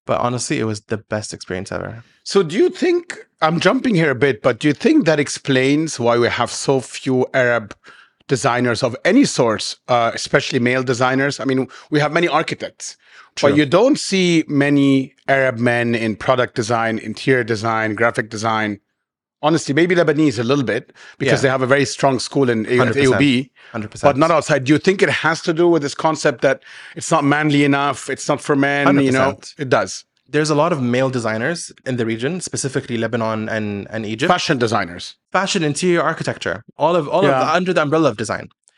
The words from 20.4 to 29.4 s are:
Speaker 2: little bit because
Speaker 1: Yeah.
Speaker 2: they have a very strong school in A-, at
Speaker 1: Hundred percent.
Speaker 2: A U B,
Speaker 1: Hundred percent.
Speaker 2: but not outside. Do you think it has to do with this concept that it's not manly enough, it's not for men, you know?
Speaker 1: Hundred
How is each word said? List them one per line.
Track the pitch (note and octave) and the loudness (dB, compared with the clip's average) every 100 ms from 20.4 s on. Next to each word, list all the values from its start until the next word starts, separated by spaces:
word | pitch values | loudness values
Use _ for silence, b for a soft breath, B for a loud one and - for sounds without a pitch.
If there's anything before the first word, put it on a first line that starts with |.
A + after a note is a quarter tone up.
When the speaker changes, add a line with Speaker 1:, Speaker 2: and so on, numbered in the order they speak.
Speaker 2:
little | A#2 C#3+ | 0 0
bit | A2+ A2 - - B B | -2 -4 -8 -18 B B
because | C3+ A2 | -2 2
Speaker 1:
Yeah. | |
Speaker 2:
they | C3 | 2
have | C3 | 0
a | B2+ | 2
very | C#3 C3 | 2 0
strong | - C#3 B2+ | 0 0 0
school | - C#3+ B2+ | -2 0 2
in | A2+ A2 | 0 0
A-, | |
at | B2+ | 2
Speaker 1:
Hundred | B2 | 2
percent. | C#3 C3+ | 2 2
Speaker 2:
A | |
U | A2 | 4
B, | C#3+ B2 C#3+ _ B | 2 2 -2 _ B
Speaker 1:
Hundred | A2+ G#2+ | -10 -10
percent. | - C#3+ | 0 2
Speaker 2:
but | C3+ | 4
not | D#3+ | 2
outside. | D#3+ - C#3+ | 2 2 0
Do | B2+ | 2
you | D3 | 2
think | F#3+ G3+ | 2 2
it | F3 | 2
has | B2 D#3 E3 | 0 0 -2
to | - | -2
do | D#3+ F3 | 2 2
with | E3 | 2
this | C#3 | 0
concept | - D#3+ D3+ D3+ B2 | -2 -2 0 -2 0
that | C#3 C3 - B B D#3+ | 0 0 -6 B B -12
it's | - | -2
not | D#3+ | 0
manly | C#3+ D3 D3+ C#3+ | 2 2 2 2
enough, | C#3+ C#3 C#3+ B2+ - | 2 2 0 -4 -8
it's | C3 - | -6 -4
not | D3 | -2
for | - C#3 | 0 0
men, | C#3+ C#3+ C#3+ C#3+ | 2 2 2 2
you | C3+ | 2
know? | C3 C3+ | 2 0
Speaker 1:
Hundred | - | -2